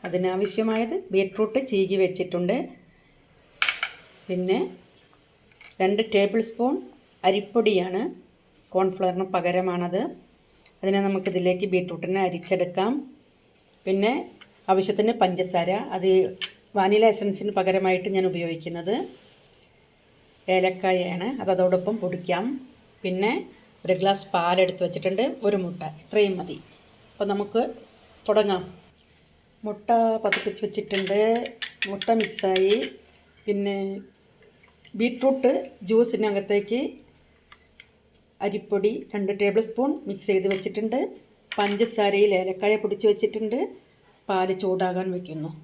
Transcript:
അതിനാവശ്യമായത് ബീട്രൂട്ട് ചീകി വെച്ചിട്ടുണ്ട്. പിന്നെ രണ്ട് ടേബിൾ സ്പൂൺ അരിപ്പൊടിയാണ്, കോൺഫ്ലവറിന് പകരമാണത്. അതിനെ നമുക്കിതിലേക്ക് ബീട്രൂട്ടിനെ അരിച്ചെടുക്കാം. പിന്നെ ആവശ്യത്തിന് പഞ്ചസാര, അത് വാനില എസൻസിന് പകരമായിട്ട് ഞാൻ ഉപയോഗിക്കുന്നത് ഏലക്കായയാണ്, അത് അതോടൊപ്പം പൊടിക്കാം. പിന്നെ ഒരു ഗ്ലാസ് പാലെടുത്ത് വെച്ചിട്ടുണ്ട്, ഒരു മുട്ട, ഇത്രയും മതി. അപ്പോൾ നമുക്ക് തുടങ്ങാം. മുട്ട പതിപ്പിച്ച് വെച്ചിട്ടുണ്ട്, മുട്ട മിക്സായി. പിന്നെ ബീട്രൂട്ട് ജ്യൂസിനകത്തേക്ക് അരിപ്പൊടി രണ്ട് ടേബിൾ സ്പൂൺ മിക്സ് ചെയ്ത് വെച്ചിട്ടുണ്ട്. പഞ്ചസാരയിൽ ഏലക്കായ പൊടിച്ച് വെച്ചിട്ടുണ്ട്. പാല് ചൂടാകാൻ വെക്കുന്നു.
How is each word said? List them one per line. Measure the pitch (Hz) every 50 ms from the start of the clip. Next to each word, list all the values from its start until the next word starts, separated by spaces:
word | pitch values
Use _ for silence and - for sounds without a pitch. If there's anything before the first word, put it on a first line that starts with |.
| - 185
അതിനാവശ്യമായത് | 175 180 185 185 185 185 202 196 - - 220 220 220 220 233 226 320 381 - - 190
ബീട്രൂട്ട് | 190 196 190 - - 220 214 - 262 269 -
ചീകി | - 196 190 180 196 196 190
വെച്ചിട്ടുണ്ട്. | 180 185 - 180 180 - 175 180 175 214 262 - - - - - _ _ _ _ _ _ _ _ _ _ _ _ _ _ - - - - - - - - - - - - - - -
പിന്നെ | 185 180 180 185 190 247 370 - - - - _ _ - _ _ _ _ _ _ _ _ _ _ - _ - - - _ 190
രണ്ട് | 190 202 208 220 214 220 196
ടേബിൾ | 202 196 202 226 220 -
സ്പൂൺ | - - 233 254 302 370 - - - _ _ _ _ _ - 185
അരിപ്പൊടിയാണ്, | 190 208 196 - - 240 220 208 208 185 175 185 180 196 240 359 - - - _ _ _ _ _ _ - - - -
കോൺഫ്ലവറിന് | 185 190 190 185 185 196 185 180 180 190 190 - 185
പകരമാണത്. | 170 175 175 185 185 185 180 180 175 175 180 190 254 359 - - - _ _ _ _ _ _ - _ - _ _
അതിനെ | - 196 196 196 196 196
നമുക്കിതിലേക്ക് | 196 190 190 202 180 185 175 180 180 180 202 202 180
ബീട്രൂട്ടിനെ | 185 180 180 170 160 156 170 190 196 190 180
അരിച്ചെടുക്കാം. | 180 175 - - 196 180 175 175 180 196 185 220 262 302 - - - - _ _ _ _ _ _ _ - _ _ _ _ _ 190
പിന്നെ | 190 196 196 220 262 339 370 - - - - - _ _ _ -
ആവശ്യത്തിന് | 190 190 190 190 202 208 214 220 233 226 202
പഞ്ചസാര, | 185 180 175 185 180 - 180 170 175 190 208 - - - 185
അത് | 170 190 190 185 185 190 - - - - - - _ _ _ 202
വാനില | 190 196 208 214 220 226
എസൻസിന് | 208 202 202 202 196 - - 208 196
പകരമായിട്ട് | 202 185 190 185 190 190 185 185 180 180 202 196
ഞാൻ | 190 185 185
ഉപയോഗിക്കുന്നത് | - 170 170 165 165 165 160 170 170 170 165 180 214 277 381 - - - - - - - - - - - - _ _ _ _ _ _ _ _ _ _ _ _ _ _ _ _ - 185
ഏലക്കായയാണ്, | 185 185 185 185 185 - 190 185 180 175 185 180 180 180 233 277 -
അത് | 202 196 190
അതോടൊപ്പം | 180 185 180 180 180 180 202 220 220
പൊടിക്കാം. | 180 175 - 185 - - 175 175 202 247 302 - - - - - - - _ _ -
പിന്നെ | 185 180 185 196 214 262 381 370 - - - - _ _ _ -
ഒരു | - 185 -
ഗ്ലാസ് | 185 196 196 196 - - -
പാലെടുത്ത് | 180 170 175 180 185 190 185 180 - 180
വെച്ചിട്ടുണ്ട്, | 170 - 175 156 185 190 190 240 285 - - - 202
ഒരു | 208 196 185
മുട്ട, | 170 180 - 156 156 - -
ഇത്രയും | - - - 214 208 202 190 180
മതി. | 180 180 151 - - - - - - - - - - -
അപ്പോൾ | _ - 208 196
നമുക്ക് | 202 202 202 202 - 226 247 - - - - - - - - - - - - -
തുടങ്ങാം. | 208 214 214 202 381 180 - - - - - - _ - - _ - - _ - - _ - _ _ _ - 214
മുട്ട | 208 202 - - 233 233 226 226 226 220 220
പതിപ്പിച്ച് | 208 196 - - 208 185 - -
വെച്ചിട്ടുണ്ട്, | 202 - - 202 - - 196 196 190 196 202 214 226 226 233 247 - - - - - - - - 196
മുട്ട | 202 196 - - 226 226
മിക്സായി. | 214 - - - - 190 190 190 190 196 208 240 - - - - - - - - _ _ - - -
പിന്നെ | - 208 202 202 202 196 196 196 196 196 196 196 - _ _ _ _ _ _ - - _ _ _ _ _ _ _ - - 196
ബീട്രൂട്ട് | 226 254 254 - 254 269 262 262 - 247 294 359 - - - - 208 175
ജ്യൂസിനകത്തേക്ക് | 220 226 240 233 - 202 220 214 202 202 196 196 208 202 196 202 226 247 294 - - - - _ _ - _ _ _ _ _ - - _ _ _ _ _ - _ _ _ _ _ _ _ _ _ _ _ 190 208
അരിപ്പൊടി | 202 208 - - 202 202 196 214 233 - - - -
രണ്ട് | 208 202 190 202 196
ടേബിൾ | 208 202 190 220 220 226
സ്പൂൺ | - - 254 285 302 - - -
മിക്സ് | 202 196 - - 196
ചെയ്ത് | 190 185 196 196
വെച്ചിട്ടുണ്ട്. | - - 220 196 214 214 220 240 262 370 - - - - _ _ _ _ _ - -
പഞ്ചസാരയിൽ | 208 202 202 196 233 220 - - 208 202 196 202 208 208 196 185
ഏലക്കായ | 185 190 185 185 - 208 214 214 214
പൊടിച്ച് | 208 202 196 - 214 208
വെച്ചിട്ടുണ്ട്. | 208 - 208 - 214 220 214 220 269 370 - - - _ _ _ _ _ _ _ _ _ -
പാല് | 196 185 185 185 190 185 202
ചൂടാകാൻ | 190 185 185 190 185 180 185 185 190 180 180
വെക്കുന്നു. | 180 180 156 156 151 160 156 -